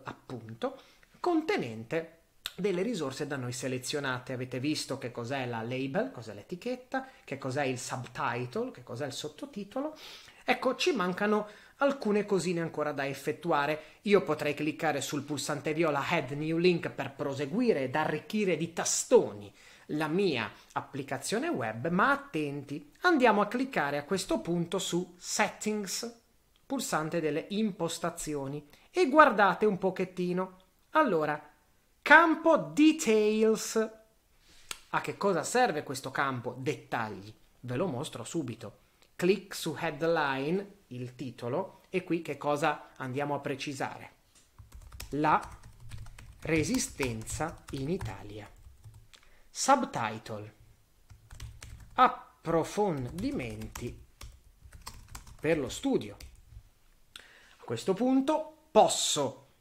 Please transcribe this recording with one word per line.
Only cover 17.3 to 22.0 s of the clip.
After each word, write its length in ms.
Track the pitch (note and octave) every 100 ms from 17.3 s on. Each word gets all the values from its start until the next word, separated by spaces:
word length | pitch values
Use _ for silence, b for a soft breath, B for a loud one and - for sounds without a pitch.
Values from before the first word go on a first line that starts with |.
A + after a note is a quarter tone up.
| B2+ C#3+ F#3 A#3+ E3
ed 120 | C3 D3+
arricchire 600 | D#3 D#3 - G#3+ G3+ D#3+
di 160 | E3+
tastoni 800 | - E3 - - A#3+ C3 G#2 G#2 B B B B
la 140 | D3+ D#3
mia 420 | E3+ G3 B2+ G#2+ B B
applicazione 760 | C3+ C3 - C3+ C3 - G#3 E4
web, 400 | A3 A#2 A2+ E3
ma 220 | F3